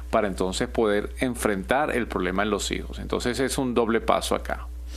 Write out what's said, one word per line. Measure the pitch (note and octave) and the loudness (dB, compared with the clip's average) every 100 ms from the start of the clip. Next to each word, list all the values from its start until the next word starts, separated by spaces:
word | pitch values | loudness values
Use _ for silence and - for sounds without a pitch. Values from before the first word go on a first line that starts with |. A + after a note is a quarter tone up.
| - | 0
para | A2+ G#2 | 2 2
entonces | F#2 F#2 F#2 B2 | 0 -2 0 -2
poder | - G#2+ G#2 - - | 2 4 2 0 -2
enfrentar | C3 A#2 A2 G2 F#2 B2+ D3+ B2 | -2 0 0 0 0 2 2 0
el | G#2+ | 0
problema | F#2+ F2+ F#2+ | 0 0 2
en | G#2 | 2
los | G2+ - | 0 0
hijos. | F#2 - - | -4 -6 -8
Entonces | G2+ G2 B2 A#2+ | -4 -2 0 0
es | C3 - | 0 0
un | B2+ | 0
doble | A#2+ A2 A2+ | 2 4 2
paso | - F2+ - G#2 | 4 2 2 -2
acá. | - - - - - | -2 -6 -8 -12 -12